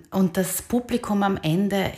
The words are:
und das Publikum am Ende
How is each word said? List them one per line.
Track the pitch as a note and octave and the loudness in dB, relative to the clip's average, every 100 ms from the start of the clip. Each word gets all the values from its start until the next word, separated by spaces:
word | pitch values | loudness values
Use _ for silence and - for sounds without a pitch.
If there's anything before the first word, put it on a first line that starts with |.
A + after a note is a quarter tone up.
| - | -2
und | F#3+ F#3+ F3 | 0 2 2
das | F3+ - | -2 -2
Publikum | - A#3+ A#3+ A#3+ - G3+ | -2 -2 0 -4 -2 0
am | G3 G3 | 0 0
Ende | D#3 E3 G3+ G3 F#3 | 0 2 2 0 -2